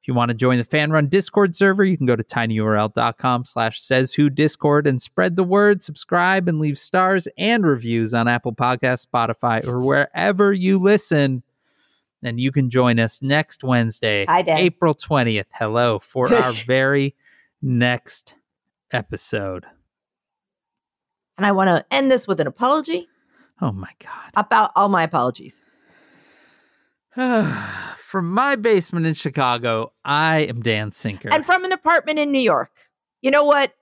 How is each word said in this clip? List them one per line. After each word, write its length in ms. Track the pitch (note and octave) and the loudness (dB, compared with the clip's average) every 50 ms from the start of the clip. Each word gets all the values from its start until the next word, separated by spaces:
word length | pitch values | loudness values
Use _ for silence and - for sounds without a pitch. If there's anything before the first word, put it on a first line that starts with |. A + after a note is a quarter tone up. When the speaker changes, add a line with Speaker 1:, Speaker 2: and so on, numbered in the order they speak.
Speaker 1:
If 80 | _ - | _ -4
you 60 | C3 | -2
want 160 | B2 A#2+ A#2+ | 0 0 0
to 40 | A#2+ | -2
join 240 | A2 B2+ B2 B2+ B2 | 0 0 2 2 2
the 60 | A#2 | -2
fan-run 420 | _ - D#3 D3+ D3+ D#3 D#3 D3 | _ -2 -2 0 2 2 0 0
Discord 480 | C#3 D#3 G3 F#3+ - _ G#3 G3+ F#3+ E3 | 2 0 0 -2 0 _ 0 0 0 0
server, 300 | - G3 G3 F#3+ G3 G3+ | 2 2 2 4 2 2
you 120 | F#3+ F#3+ | 2 2
can 100 | D3 C#3 | 0 0
go 100 | B2 B2 | 0 0
to 80 | A2+ A2+ | 0 -2
tiny 300 | _ - B2 A#2 A2+ A2 | _ -4 -4 -2 -2 -2
U 120 | A2 G#2+ | -2 0
R 80 | G#2+ G#2+ | 0 2
L 140 | G#2 G#2+ G#2+ | 2 0 0
dot 300 | - - A#2+ A#2 A2+ _ | -2 -2 -2 -2 -2 _
com 260 | - C3 B2 A#2+ B2+ | -2 -2 -2 0 -4
slash 360 | - - A#2+ A2+ A2+ A2 - | -6 -4 -2 -2 -2 -4 -6
says 320 | - - C3+ C3 C3 B2+ - | -4 -2 0 0 0 0 0
who 160 | - D3 D3 | 2 2 2
discord 540 | C3+ C#3+ D3+ D3+ - - - D3+ D3 D3 D3+ | 2 2 0 0 0 0 0 2 2 4 2
and 160 | D3 C3+ B2 | 2 0 0
spread 360 | - - _ - F3+ F#3 E3+ | -4 -6 _ -2 -2 0 0
the 80 | F3+ F#3 | 0 -2
word, 360 | F3+ F#3 G3+ G#3 G#3 G#3 F#3+ | 0 2 2 4 4 2 2
subscribe, 680 | - - D3+ - - _ - F3 F3 F3+ F#3+ F#3+ F#3 F3 | -2 -12 -12 -12 -8 _ -2 0 2 2 0 0 0 0
and 100 | E3 D3+ | -2 0
leave 180 | D#3 D3+ C#3+ | -2 -2 -2
stars 520 | - - - - F#3 F#3 F#3 G3 F#3+ E3+ - - - | -4 -6 -2 0 0 2 2 2 0 -2 -6 -8 -4
and 260 | - G#3 A#3 A#3 G3+ | -2 0 0 2 2
reviews 480 | E3 C#3+ A#2+ A2+ A#2 A#2 A#2 A2+ A2 A#2+ | 2 2 0 0 -2 -2 0 0 0 0
on 140 | A#2 A2+ | 0 0
Apple 260 | A#2+ A#2+ A#2+ _ B2+ A2+ | 2 0 0 _ -6 -4
Podcasts, 540 | - B2+ B2 B2+ B2 - B2+ B2+ B2 - | -2 -2 -2 0 0 0 -2 -2 -2 -6
Spotify, 580 | _ - B2 A#2 A2+ A#2 _ - B2 A2+ A2+ - | _ -2 -2 -2 -2 -2 _ -2 -2 0 0 -2
or 140 | C3+ B2 B2 | -4 -4 -2
wherever 720 | B2+ C3+ C#3 C#3 C#3+ - _ E3 E3+ G3+ G3+ F#3 G#3 G3+ G3+ | 0 2 2 2 0 -2 _ -2 0 0 2 2 2 2 2
you 240 | F#3+ F3+ F#3 G3 F#3+ | 2 2 2 2 2
listen. 640 | F3+ G3 G#3 G3+ - - E3+ D3+ C#3+ C3+ C3 B2+ - _ _ _ _ _ _ _ _ _ _ _ _ _ _ _ | 4 2 2 2 2 0 0 2 2 0 0 -4 -8 _ _ _ _ _ _ _ _ _ _ _ _ _ _ _
And 200 | - A#2+ A#2 A#2 | -10 -8 -6 -2
you 100 | B2+ C3+ | -2 -2
can 180 | C3+ D3 C3+ B2 | 0 0 0 2
join 300 | A#2 B2+ B2+ B2 A#2+ A#2 | 2 2 2 4 4 2
us 240 | A2+ A2+ - - - | 2 0 -2 -6 -4
next 400 | C3+ C#3 D3+ D#3 _ - - - | -2 0 0 0 _ -8 -10 -4
Wednesday, 600 | C3 B2+ A#2+ A#2 A2+ A2 - - A2 G#2 G2+ G2 | 0 0 2 2 0 -2 -4 -2 -2 0 0 0
Speaker 2:
Hi, 160 | - D#3+ F3+ F#3+ | 2 0 0 2
Dan. 160 | F3 D#3+ D#3 | 2 2 2
Speaker 1:
April 340 | F3+ F3+ E3+ _ - E3 D3+ | 2 0 0 _ 0 0 0
twentieth. 520 | _ - - D#3+ C#3 B2 A#2 A2 G#2 G2 _ - | _ -4 -2 0 0 2 2 0 -2 -4 _ -6
Hello, 480 | - A#2 G#2+ G#2+ A#2 B2 A#2+ A2 G2 | -6 -4 -2 0 2 2 2 0 -2
for 340 | - - - C3+ B2 B2+ B3 | -4 -8 -4 -2 0 2 2
Speaker 2:
<laughs> 0 | |
Speaker 1:
our 180 | A#3 B2+ B2+ A#2+ | 2 2 0 -2
very 640 | A2 A2+ A#2+ C3 C3 C3+ C3+ C#3+ C#3+ C#3 C#3 - _ _ _ _ _ _ _ _ _ | -4 -2 0 0 2 2 2 2 2 0 0 -4 _ _ _ _ _ _ _ _ _
next 720 | - C3 B2+ A#2+ A#2+ B2 B2 A#2+ _ - - - - - - _ _ _ _ _ _ _ _ _ _ _ - | -4 -2 0 2 2 2 0 -2 _ -12 -14 -14 -14 -18 -20 _ _ _ _ _ _ _ _ _ _ _ -6
episode. 720 | B2+ G#2 _ - - - - - A2 G2 F#2+ F#2 F2+ E2+ - _ _ _ _ _ _ _ _ _ _ _ _ _ _ _ _ _ _ _ _ _ _ _ _ _ _ _ _ _ _ _ _ _ | -6 -6 _ -12 -10 -8 -6 -6 -6 -6 -6 -10 -10 -12 -16 _ _ _ _ _ _ _ _ _ _ _ _ _ _ _ _ _ _ _ _ _ _ _ _ _ _ _ _ _ _ _ _ _
Speaker 2:
And 100 | - F#3+ | -2 0
I 60 | G3+ G3+ | 0 2
want 160 | F#3+ F#3+ F#3+ | 2 4 4
to 160 | F3 D#3+ - _ - | 2 2 0 _ -2
end 160 | C#4 C#4 C4+ | 0 2 2
this 160 | C4 B3 - | 2 2 0
with 140 | - G3 D#3 | -2 -2 -2
an 80 | D3 C#3+ | -2 -4
apology. 580 | - _ B3 B3+ C#4+ D#4 D4 D#4 E4 F4+ F4 _ _ _ _ _ _ _ _ _ _ _ | -2 _ 0 2 2 0 0 -4 -6 -6 -6 _ _ _ _ _ _ _ _ _ _ _
Speaker 1:
Oh, 100 | F#3+ C#3 | -6 -6
my 200 | G2+ F#2+ F#2 - - _ | -6 -6 -12 -14 -18 _
God. 300 | - - - - - - _ | -20 -20 -18 -18 -18 -6 _
Speaker 2:
About 380 | - G#3+ - A3+ A3+ A3 - - | -4 -2 2 2 2 2 2 2
all 140 | - G3+ G3+ | 0 2 2
my 160 | G3 F#3 E3 | 2 0 0
apologies. 580 | D#3 - D3+ B2 B2+ B2 - - - - - _ _ _ _ _ _ _ _ _ _ _ _ _ _ _ _ _ _ _ _ _ _ _ _ _ _ _ _ _ _ _ | 0 0 -2 -2 -2 -4 -6 -14 -20 -20 -20 _ _ _ _ _ _ _ _ _ _ _ _ _ _ _ _ _ _ _ _ _ _ _ _ _ _ _ _ _ _ _
Speaker 1:
<sighs> 0 | |
From 1160 | - B3+ B3+ B3 A3+ G3+ D3+ C3 G2+ G#2 - - - - - - - - - - F#3+ F3 E3 F#3 | -4 -2 0 2 2 2 0 -2 -6 -8 -10 -12 -12 -14 -14 -16 -18 -20 -8 -6 -4 -4 -2 0
my 240 | G#3+ B3+ C#4 C#4+ | 0 0 0 0
basement 500 | A#3+ G#3 A#3 A3 G3 E3 - - F3 D#3+ | 0 2 2 2 2 0 -2 -4 -2 -2
in 80 | E3 D#3 | -2 -2
Chicago, 800 | - - D#3 C3 D3+ C3+ B2+ B2 A#2+ A#2 A#2+ A2+ A2 A2+ - _ _ _ | -2 -6 -6 -2 0 0 0 0 0 0 -2 0 -2 -2 -6 _ _ _
I 360 | C3 C#3+ D3 D#3 D#3+ D#3+ D#3+ | -2 0 0 2 2 2 0
am 200 | D#3 - A#2 A#2 A2 | 0 -2 -4 -4 -2
Dan 280 | A#2+ A2 G#2+ G#2+ G#2 G2 | -2 -2 0 -2 -6 -8
Sinker. 360 | - - A2 G2+ F#2+ - - - | -8 -8 -8 -8 -8 -4 -2 -2
Speaker 2:
And 140 | D#4 D#4 | -2 2
from 180 | - F4+ F#4 F#4 | 0 0 0 0
an 80 | F#4 F#4 | -2 -4
apartment 460 | F#4 _ D#4 E4+ E4 - D4+ D#4 D4+ | -2 _ 2 2 2 0 -2 -2 -2
in 120 | D4 D4 C#4 | -2 0 0
New 80 | C4+ | 0
York. 300 | B3+ A3 E3 C3+ B2 - _ _ _ _ _ _ _ _ _ _ - | 2 2 2 0 -2 -6 _ _ _ _ _ _ _ _ _ _ -2
You 80 | C4 | 2
know 140 | C#4 D4 D4 | 2 4 4
what? 280 | D4 C#4+ C#4+ C#4 C4+ _ _ | 4 4 2 2 -2 _ _